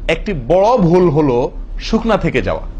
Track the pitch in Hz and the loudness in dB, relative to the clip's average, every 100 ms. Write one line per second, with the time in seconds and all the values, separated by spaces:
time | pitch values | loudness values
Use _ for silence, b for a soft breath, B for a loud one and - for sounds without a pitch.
0 | - 165 - 175 117 180 202 254 170 180 | -4 -4 -4 -6 0 2 4 4 4 4
1 | 180 147 147 120 147 - - - - 226 | 4 2 2 0 -2 -6 -10 -10 -2 -2
2 | 226 196 165 123 92 80 - - | 0 0 0 -2 -2 -4 -6 -8